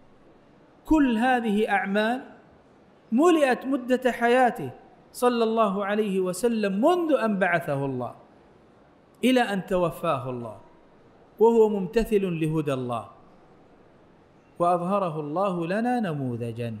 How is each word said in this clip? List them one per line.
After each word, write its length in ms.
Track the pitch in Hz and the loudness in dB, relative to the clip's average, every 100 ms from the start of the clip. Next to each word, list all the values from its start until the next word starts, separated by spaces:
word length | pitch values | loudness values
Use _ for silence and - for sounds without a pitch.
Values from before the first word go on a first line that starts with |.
| - - - _ _ _ _ _ - | -20 -20 -20 _ _ _ _ _ 0
كل 320 | 311 269 220 | 2 2 2
هذه 520 | 254 247 226 202 214 | 2 0 0 0 0
أعمال 520 | 202 185 202 214 254 - - - - _ _ _ _ - | 0 0 -2 0 -2 -8 -20 -20 -20 _ _ _ _ -4
ملئت 540 | 220 339 320 269 240 254 | 2 4 4 4 0 -2
مدة 460 | 277 247 247 254 | -4 0 0 0
حياته 600 | 226 233 247 247 - 139 - - - - | 0 2 4 4 0 -8 -12 -20 -20 -20
صلى 300 | - 247 240 | -2 0 2
الله 420 | 226 226 214 190 196 | 0 2 0 0 -2
عليه 340 | 214 214 190 | -2 0 0
وسلم 640 | 185 180 240 226 202 190 | -2 -2 -2 0 -2 2
منذ 320 | 277 359 330 | 2 2 2
أن 260 | 262 226 196 | 0 0 0
بعثه 460 | 185 170 - 143 139 | 0 0 -2 -4 -4
الله 300 | 127 120 - - - _ _ _ _ _ _ _ _ | -6 -8 -12 -20 -20 _ _ _ _ _ _ _ _
إلى 180 | 233 254 | 2 2
أن 240 | 226 202 - | 2 -2 -2
توفاه 640 | 180 170 - 170 139 127 | 0 -2 -2 -2 -2 -4
الله، 280 | 123 117 101 - - _ _ _ - _ - | -8 -10 -14 -20 -20 _ _ _ -20 _ 2
وهو 300 | 220 226 214 | 4 6 4
ممتثل 720 | 202 180 226 220 208 190 165 | 2 -2 -2 0 0 0 -2
لهدى 320 | 156 160 143 | -2 -2 -2
الله، 360 | 131 123 117 101 - - - - - _ _ _ _ _ _ _ _ _ - | -4 -4 -6 -8 -18 -20 -20 -20 -20 _ _ _ _ _ _ _ _ _ -2
وأظهره 600 | 170 180 170 202 185 156 | 0 2 0 -2 -2 -4
الله 480 | 147 160 202 175 165 | -6 -2 -2 -2 -2
لنا 320 | 202 240 247 | -2 -2 -2
نموذجاً. 760 | 202 151 131 120 117 113 117 107 | -2 -4 -4 -6 -6 -8 -8 -10